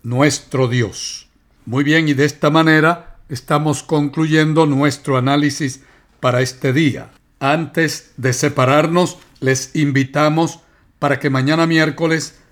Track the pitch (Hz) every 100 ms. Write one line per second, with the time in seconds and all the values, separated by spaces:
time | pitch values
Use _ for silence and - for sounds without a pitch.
0 | 120 123 147 147 - 131 127 123 104 -
1 | - - _ _ _ _ - 127 143 160
2 | 156 135 147 - 151 160 160 156 156 -
3 | - - - 131 - 147 151 147 - 156
4 | 147 147 160 156 156 156 156 135 147 -
5 | - 131 127 143 147 131 139 - _ _
6 | _ _ 127 123 131 - 135 127 151 101
7 | - _ _ _ 135 156 151 - 156 -
8 | _ - 123 123 147 139 127 147 160 175
9 | 175 - _ _ 131 131 - 160 147 135
10 | 131 147 151 156 165 - _ _ _ _
11 | 143 131 147 135 131 160 165 160 156 -
12 | 165 160 151 - _